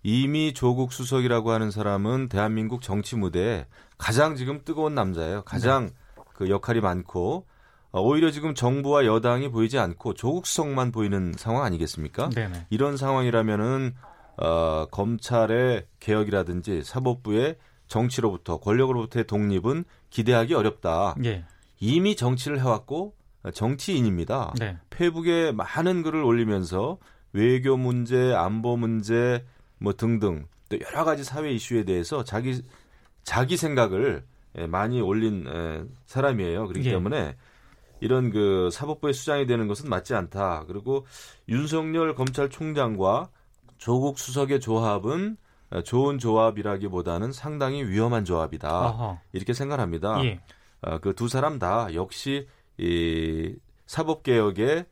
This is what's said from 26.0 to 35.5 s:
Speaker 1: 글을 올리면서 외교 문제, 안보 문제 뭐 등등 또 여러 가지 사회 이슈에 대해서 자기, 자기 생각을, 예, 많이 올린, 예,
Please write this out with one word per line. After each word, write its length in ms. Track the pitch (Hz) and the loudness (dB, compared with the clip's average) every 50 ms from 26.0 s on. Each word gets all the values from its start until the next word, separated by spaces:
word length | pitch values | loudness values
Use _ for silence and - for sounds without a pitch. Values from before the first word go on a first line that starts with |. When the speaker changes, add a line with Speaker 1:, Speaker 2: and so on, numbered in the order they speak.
Speaker 1:
글을 220 | 160 156 151 160 147 | 0 0 0 2 4
올리면서 720 | 120 117 117 117 110 104 95 90 80 90 92 107 147 185 - - - - _ - _ - | 4 4 4 4 2 2 0 -2 -2 -2 -2 -2 -2 -4 -8 -14 -20 -20 _ -20 _ 0
외교 440 | 98 110 123 127 131 131 135 131 | 4 4 4 4 4 4 2 2
문제, 560 | 127 127 123 123 123 120 117 127 127 127 127 120 | 2 2 0 0 0 0 2 2 4 4 4 4
안보 440 | 92 85 95 104 113 113 120 120 | 2 2 0 0 -2 0 0 0
문제 680 | 120 117 113 113 110 101 107 117 117 120 123 123 120 123 - _ - - _ _ _ | 0 0 0 0 0 0 2 2 4 4 2 0 -2 -4 -10 _ -20 -20 _ _ _
뭐 140 | 101 101 95 | -2 -2 0
등등 520 | - 113 113 117 107 107 98 82 76 73 - _ _ _ _ | 0 2 2 2 2 2 0 0 -2 -8 -12 _ _ _ _
또 80 | - - | -6 -6
여러 240 | - - - 156 160 | -6 -4 -2 0 2
가지 200 | 160 151 143 135 | 2 2 0 -4
사회 280 | 127 127 151 156 147 | -6 -6 -4 -2 -2
이슈에 320 | 131 110 - - 123 113 101 | -2 -4 -4 -2 -2 0 0
대해서 400 | 95 92 87 82 - 151 139 113 | 0 0 -2 -2 -2 -4 -6 -4
자기, 380 | - 98 107 123 131 127 127 127 - - - _ _ _ _ _ _ _ _ _ | -4 -4 -4 -2 -2 -4 -6 -8 -12 -20 -20 _ _ _ _ _ _ _ _ _
자기 340 | - - 113 127 131 180 | -2 0 0 2 2 0
생각을, 640 | 165 170 156 143 127 117 101 92 95 127 135 90 71 - - _ _ - _ - | 0 0 0 2 2 2 4 2 0 2 0 0 -2 -8 -16 _ _ -20 _ -10
예, 80 | - 85 | -8 -6
많이 340 | 80 85 92 107 117 123 123 | -4 -2 -2 0 0 0 0
올린, 440 | 104 92 101 110 113 110 104 92 76 | 0 0 0 2 2 0 0 -2 -6
예, 360 | 65 | -6